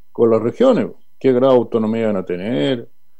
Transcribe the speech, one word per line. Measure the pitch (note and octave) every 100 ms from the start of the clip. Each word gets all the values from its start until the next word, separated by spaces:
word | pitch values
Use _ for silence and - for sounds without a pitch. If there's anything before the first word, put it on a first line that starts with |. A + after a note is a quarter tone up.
| -
con | - A#2
las | A2
regiones, | A2+ - C4 G#3+ F#2+ - - -
qué | C3+
grado | B2 C3+
de | B2+
autonomía | A2+ A#2 A2 A2+ A2
van | G2+
a |
tener, | F2+ F2+ G2 C3+ C#3+ B2 - - - -